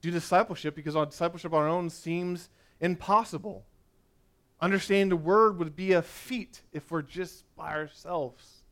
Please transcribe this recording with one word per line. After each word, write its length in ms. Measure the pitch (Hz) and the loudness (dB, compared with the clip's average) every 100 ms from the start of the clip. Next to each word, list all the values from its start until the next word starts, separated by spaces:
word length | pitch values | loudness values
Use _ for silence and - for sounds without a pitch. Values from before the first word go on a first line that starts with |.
do 100 | 165 | -2
discipleship 640 | 170 - 202 226 175 151 147 | -4 4 4 4 -2 -6 -6
because 180 | 151 | -4
our 120 | 156 147 | 0 -2
discipleship 460 | - 170 170 165 | 0 -4 -2 -2
on 100 | 160 | 2
our 60 | 151 | 2
own 220 | 170 170 | 0 -2
seems 600 | - 165 170 180 175 - _ _ _ | -8 -6 -4 -2 -6 -10 _ _ _
impossible. 840 | 175 175 - 208 226 160 214 95 - _ _ _ _ _ _ _ _ _ | -2 -2 2 2 2 -8 -10 -14 -18 _ _ _ _ _ _ _ _ _
Understanding 480 | 175 196 - 196 196 | 0 0 2 2 4
the 80 | 175 | 2
word 420 | 156 208 220 185 | 4 6 6 4
would 160 | 160 | -6
be 180 | 147 190 | -4 4
a 100 | 180 | 4
feat 600 | - - - 254 196 - _ | 4 -12 -8 -8 -8 -16 _
if 180 | 151 - | -12 -6
we're 120 | 170 | -6
just 420 | 139 170 180 - _ - | -6 -10 -10 -12 _ -14
by 160 | 156 | -8
ourselves. 920 | 156 151 - - 175 131 - - _ _ | -8 -8 -14 -6 -4 -4 -8 -20 _ _